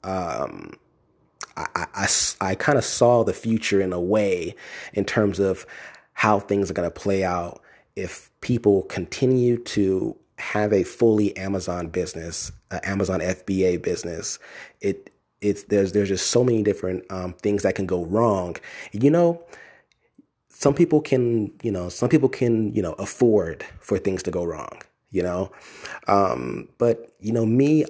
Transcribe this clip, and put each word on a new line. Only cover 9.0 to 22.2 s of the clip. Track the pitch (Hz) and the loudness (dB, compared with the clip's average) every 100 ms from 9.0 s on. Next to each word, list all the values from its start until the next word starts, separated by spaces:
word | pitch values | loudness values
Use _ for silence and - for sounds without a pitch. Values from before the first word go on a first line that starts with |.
| 87 - 131 127 123 120 | -8 0 2 4 2 0
to | - - 98 95 107 - _ - | -2 0 2 0 -2 -8 _ -14
have | - 104 107 | -6 -2 2
a | 104 | 2
fully | 90 - 117 107 101 95 | 0 2 4 4 2 -2
Amazon | 95 98 90 87 85 | -6 -4 -4 -6 -4
business, | 87 87 82 82 80 - - _ | -4 -4 -6 -10 -8 -10 -14 _
a | 90 - | -10 -6
Amazon | 98 95 92 | -2 -2 -2
F | 85 92 | -2 -6
B | - 95 | -4 0
A | 92 87 | 2 0
business. | 87 87 85 82 - - - - - _ | -4 -6 -6 -8 -8 -10 -14 -20 -20 _
It, | 101 95 - _ _ _ | -4 -4 -10 _ _ _
it's, | 104 101 | -4 -4
there's, | - 104 98 | 0 0 2
there's | 98 101 | 0 0
just | 95 - | 0 2
so | 120 | 2
many | 123 117 | 2 2
different, | 104 98 92 92 - | 0 -2 -4 -6 -8
um, | 95 90 | -8 -8
things | 90 107 104 | -4 -2 0
that | 95 | 0
can | 92 95 | -2 -2
go | 90 | -2
wrong. | 85 104 117 98 87 85 - - - | 0 2 2 2 -2 -8 -14 -18 -14
You | 104 135 | 0 4
know, | 165 170 170 - - - - _ _ _ _ _ _ _ | 4 2 0 -10 -20 -20 -20 _ _ _ _ _ _ _
some | - 143 | 0 0
people | 143 170 151 | 4 4 4
can, | 151 131 120 117 104 - | 2 0 2 0 -2 -4
you | 117 | -4
know, | 98 87 | -4 -6
some | - - | -2 2
people | 156 | 4